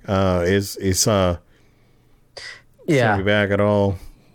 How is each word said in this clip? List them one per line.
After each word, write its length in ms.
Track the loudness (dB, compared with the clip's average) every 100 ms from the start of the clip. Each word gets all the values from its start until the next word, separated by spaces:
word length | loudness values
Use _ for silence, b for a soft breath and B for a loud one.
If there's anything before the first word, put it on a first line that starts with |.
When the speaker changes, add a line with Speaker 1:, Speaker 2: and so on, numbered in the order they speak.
| -4
Speaker 1:
uh, 360 | -2 0 0 0
is, 300 | 0 -2 -6
is, 300 | -4 0 0
uh, 300 | 2 0 -2 _ b b b b b b b _ -20 B B B _ -2
Speaker 2:
Yeah. 260 | 2 2
Speaker 1:
gonna 100 | 0
be 40 | 0
back 240 | 0 2
at 100 | 0
all. 380 | 2 2 0 -2 b b b